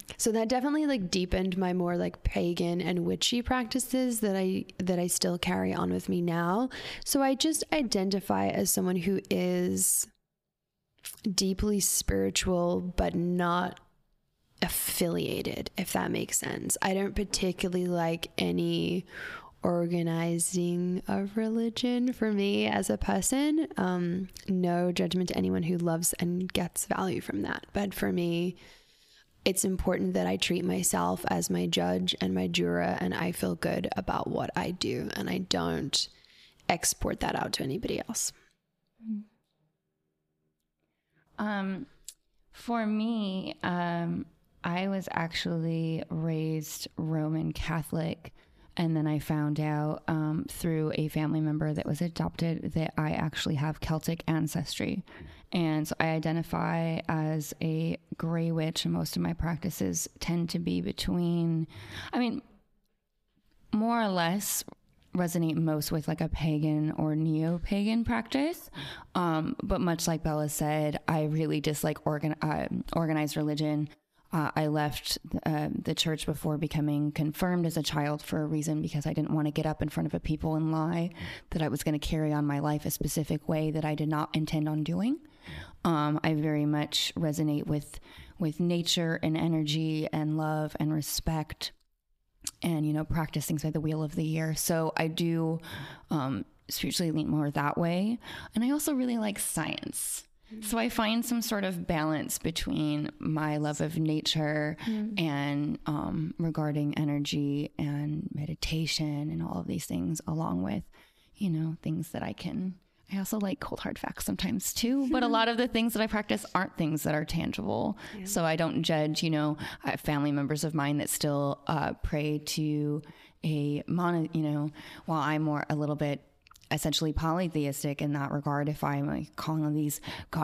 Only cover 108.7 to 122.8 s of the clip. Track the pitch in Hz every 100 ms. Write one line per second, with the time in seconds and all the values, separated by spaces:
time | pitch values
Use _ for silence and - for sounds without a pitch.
108.7 | 160 160 - 151 147 151 165 165 180 -
109.7 | 175 - - - 156 - 160 165 175 190
110.7 | - - - - _ _ - 202 156 160
111.7 | 165 - 160 156 - - - 180 - 185
112.7 | 185 _ _ _ 196 190 220 202 - -
113.7 | - - - - - - 190 190 - -
114.7 | - 233 277 262 254 240 226 226 233 240
115.7 | 226 226 214 220 214 208 214 - 180 190
116.7 | - 156 156 160 151 156 170 - - -
117.7 | 104 - 202 - 214 185 196 160 160 165
118.7 | - 160 156 151 156 165 156 151 151 -
119.7 | - - - - 147 147 143 139 151 160
120.7 | 156 143 147 - - 151 143 143 - -
121.7 | 156 - - - 151 151 151 147 - 151
122.7 | 151